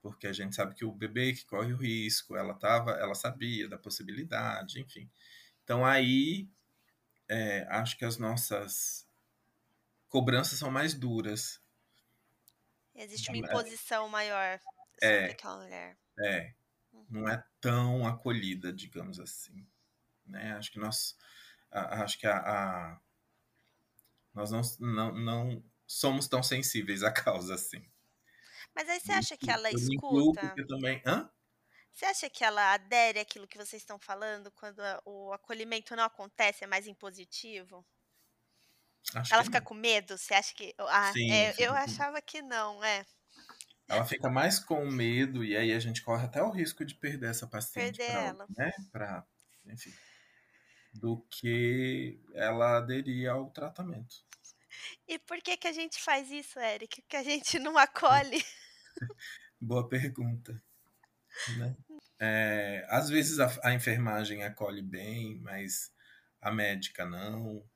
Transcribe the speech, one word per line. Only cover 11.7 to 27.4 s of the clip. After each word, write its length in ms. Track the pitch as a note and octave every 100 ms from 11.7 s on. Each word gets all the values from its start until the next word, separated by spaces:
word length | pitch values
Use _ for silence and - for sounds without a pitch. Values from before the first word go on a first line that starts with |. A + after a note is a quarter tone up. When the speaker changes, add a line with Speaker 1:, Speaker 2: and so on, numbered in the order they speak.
| _ _ _ _ _ _ _ - _ _ _ _
Speaker 2:
Existe 380 | - G#3+ A3 -
uma 60 | A3+
Speaker 1:
Dima-, 100 | -
é. 60 | A3
Speaker 2:
imposição 500 | A3+ A3+ - A3+ G#3+
maior 520 | G#3+ G#3 G3+ F#3+ F#3+ - _ - -
sobre 300 | A2 G#2 F#2
Speaker 1:
É, 20 |
Speaker 2:
aquela 240 | - A2+ F#2+
mulher. 400 | F#2 F2+ F2 F#2 _ -
Speaker 1:
é, 360 | G2+ F#2 E2 - _ _ _ A2+ -
não 180 | G#2+ G#2+
Speaker 2:
Uhum. 20 |
Speaker 1:
é 140 | A#2 - _
tão 460 | B2 A#2+ B2 B2+ A#2
acolhida, 680 | A#2 - A#2 F#2+ F#2+ F#2
digamos 460 | F#2 - E2+ F#2 F2
assim, 480 | - - - F#2+ G2 _ _ _ _ _ -
né, 280 | G2 G#2+ G#2
acho 160 | G#2+
que 80 | G#2
nós, 380 | G#2+ A2+ - - - - - - _
a, 320 | G2+ F#2 G#2
acho 160 | G2+ -
que 80 | A2
a, 100 | G2 - G#2 G2 F2+ E2 E2+
a, 60 | _ _ _ _ _ _ _ _ _ _ _ _ _
nós 180 | G#2 G#2
não 80 | A2
s-, 200 | A#2+ -
não, 320 | A#2+ A2 A2+
não 500 | A2+ A#2 A#2 B2 A#2 - _ _
somos 400 | - C#3 C3+ C3+
tão 140 | B2+
sensíveis 600 | C3 C3 C3+ A#2 G2 G2
<laughs> 0 |
à 80 | G#2+
causa 440 | - - F#2+